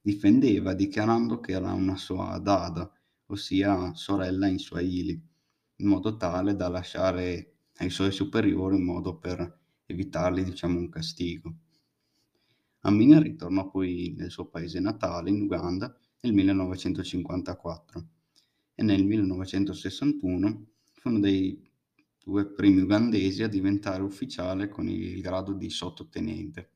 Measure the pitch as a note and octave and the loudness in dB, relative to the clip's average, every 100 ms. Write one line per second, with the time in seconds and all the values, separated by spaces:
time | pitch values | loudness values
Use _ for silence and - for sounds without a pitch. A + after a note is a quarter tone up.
0 | G#2 G2+ G2+ B2 C#3 G2 F#2 F#2 G2+ G#2+ | -2 2 4 6 6 2 0 -2 -2 0
1 | G#2+ A#2 A#2 A#2 - F#2+ F#2 F#2 F#2+ F#2+ | 0 2 0 -4 -4 -4 -2 0 0 -2
2 | - F#2 F#2 F#2 F#2+ F#2+ E2+ E2 F2+ _ | -6 -6 -6 -4 0 0 0 -6 -8 _
3 | _ _ _ G2+ - F#2+ G2 F#2+ F#2 D#2+ | _ _ _ -10 -2 2 2 2 -2 -8
4 | - G2 F#2 F#2 G2 F#2 - F2+ F2+ F2+ | -4 -2 0 0 0 0 -4 -4 -2 -2
5 | F2+ E2 - _ _ _ _ _ G2+ G2 | -4 -6 -10 _ _ _ _ _ 2 2
6 | G#2+ A2 F2+ F2 G2 G2 F2+ F2+ F2 E2+ | 0 -4 -4 0 0 0 -2 -4 -6 -2
7 | F#2 F2+ F2+ E2+ - _ _ _ F#2+ - | 0 0 -2 -4 -10 _ _ _ -6 0
8 | G2 F#2+ G2 A2+ G#2+ F2+ F#2+ F#2+ F2+ F2 | 0 0 0 2 2 2 2 2 2 -2
9 | F2+ E2+ F#2+ F2 F2 _ _ _ _ F2 | -6 -8 -8 -6 -8 _ _ _ _ -8
10 | F#2+ E2 F2+ F#2 F#2+ F#2 E2+ F2 E2+ E2 | -6 0 0 0 -2 -4 -2 -2 -2 -8
11 | D#2+ - F2 E2 E3 - _ _ _ _ | -10 -6 -6 -6 -12 -14 _ _ _ _
12 | _ _ _ _ _ _ _ _ G2 G#2 | _ _ _ _ _ _ _ _ 2 6
13 | B2+ D#3 D#3 - F2 F#2+ F#2+ F#2+ F#2 F2 | 10 10 8 -2 -2 -2 -2 -2 -2 -2
14 | F2 D#2+ F2 - F2 E2+ E2+ F2+ F#2+ G#2+ | -6 -8 -10 -10 -12 -10 -8 -4 -4 -2
15 | F#2 E2+ E2+ G#2 G2+ F2+ F2 F#2 B2 - | -4 -4 -2 -2 0 -4 -4 -4 -6 -12
16 | _ _ B2 G2+ G2 G2 F#2 F2+ F#2+ F2 | _ _ 0 4 4 2 -2 -4 -4 -4
17 | F2 F2+ E2 F2+ F2 F2+ E2+ E2 _ E2+ | -4 -6 -4 -6 -6 -8 -10 -12 _ -16
18 | - _ _ _ _ _ _ - A2 G2 | -16 _ _ _ _ _ _ -2 2 4
19 | G2 A2 F#2+ F#2 F#2 G2 G2 F2+ - - | 4 2 0 -2 -4 -2 -2 -2 -8 -2
20 | C#3+ D3 F#2 F2+ G2+ G#2+ - _ _ _ | -2 0 -2 0 0 -2 -12 _ _ _
21 | B2+ A2 G2+ F#2+ F#2+ F#2+ _ _ _ _ | -2 2 4 2 0 -4 _ _ _ _
22 | _ _ - G2 G2+ - G2+ F#2+ F#2+ G#2 | _ _ -4 -2 -2 4 6 8 6 4
23 | A#2+ G#2+ F#2+ G2 A2 G2+ G2 G2+ G2+ F#2+ | 4 2 2 0 -2 0 0 0 -2 -4
24 | G2 - E2+ - F2+ F#2+ G2+ - F#2+ F#2 | -6 -6 -10 -6 -4 -2 -4 -4 -4 -4
25 | F#2 F#2+ F2+ F#2 F#2+ G2 - - F2+ - | -6 -6 -4 -4 -4 -6 -6 -8 -8 -10
26 | D#3 - A2+ F#2+ G2 E2 F2 | -12 -6 -6 -6 -10 -12 -18